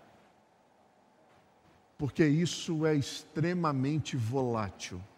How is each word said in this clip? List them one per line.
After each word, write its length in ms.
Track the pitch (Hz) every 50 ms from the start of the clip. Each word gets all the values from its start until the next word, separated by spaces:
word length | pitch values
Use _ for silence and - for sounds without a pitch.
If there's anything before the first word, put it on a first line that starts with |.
| - - - - - _ _ _ _ _ _ _ _ _ _ _ _ _ _ _ _ _ _ _ _ _ _ - _ _ _ _ _ - - - _ _ _
porque 300 | - 147 123 - - 165
isso 580 | 151 143 160 175 160 - - - - 165 156 160
é 100 | 160 156
extremamente 1200 | 147 131 - - - - - - 160 151 170 180 180 170 156 139 131 127 143 156 151 - - -
volátil. 840 | 131 110 107 127 139 131 120 117 110 104 95 - - - - 95 90 98 - -